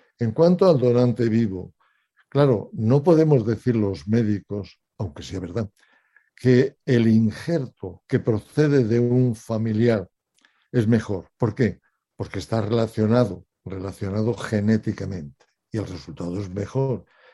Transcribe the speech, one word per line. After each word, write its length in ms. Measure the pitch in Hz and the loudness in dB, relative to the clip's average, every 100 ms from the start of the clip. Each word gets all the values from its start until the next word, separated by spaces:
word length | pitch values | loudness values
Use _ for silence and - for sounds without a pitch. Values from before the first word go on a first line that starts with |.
| _ - | _ -8
En 140 | 117 | -4
cuanto 360 | 110 170 180 190 | 2 4 6 4
al 100 | 147 | 4
donante 500 | 123 120 123 117 117 | 4 4 2 2 0
vivo, 460 | 113 113 92 90 _ _ _ _ _ _ | 2 0 -4 -12 _ _ _ _ _ _
claro, 420 | 139 143 104 - | 0 2 2 -2
no 280 | 175 110 139 | -4 0 2
podemos 440 | 156 160 160 139 107 | 4 4 6 4 2
decir 300 | 110 127 117 | -2 -2 0
los 300 | 101 92 82 | 0 -4 -2
médicos, 720 | 113 107 101 - 101 92 _ _ - | 0 0 -2 -6 -10 -12 _ _ -10
aunque 240 | 110 - | -10 -10
sea 180 | - 95 | -12 -10
verdad, 300 | 87 101 110 _ _ _ _ _ _ _ | -8 -8 -8 _ _ _ _ _ _ _
que 400 | 127 123 143 - | 4 4 4 -2
el 240 | - 120 113 | -2 2 4
injerto 920 | 110 110 - - 165 127 - 95 85 _ | 4 2 -2 -4 -4 -6 -12 -14 -14 _
que 140 | 131 | -2
procede 640 | - 107 - - 151 143 | 0 -2 -2 0 2 2
de 160 | 110 117 | 2 2
un 340 | 120 123 123 | 2 2 2
familiar 720 | 113 - 113 113 107 117 107 90 _ _ _ _ _ _ | -2 -6 -4 -2 0 2 0 -4 _ _ _ _ _ _
es 160 | 127 107 | -2 2
mejor. 420 | 117 - 95 - _ | 0 0 -8 -10 _
¿Por 180 | 107 | -4
qué? 260 | - 110 - _ _ _ - | 0 -2 -4 _ _ _ -14
Porque 220 | - 98 | -12 -12
está 220 | - 113 | -6 -4
relacionado, 840 | 104 113 110 110 107 120 117 90 - _ | -2 -2 -2 -2 0 2 0 -2 -16 _
relacionado 720 | - 95 95 92 98 104 110 | -14 -10 -10 -8 -6 -4 -4
genéticamente 1120 | 117 - 107 104 110 107 95 95 95 71 - _ _ _ | -4 -4 -2 0 0 0 -6 -8 -10 -12 -18 _ _ _
y 60 | 113 | -8
el 80 | 92 | -8
resultado 540 | 90 - 73 87 90 | -12 -14 -12 -8 -8
es 100 | 98 | -8
mejor 540 | 95 98 131 135 110 - _ _ | -8 -6 -4 -4 -4 -10 _ _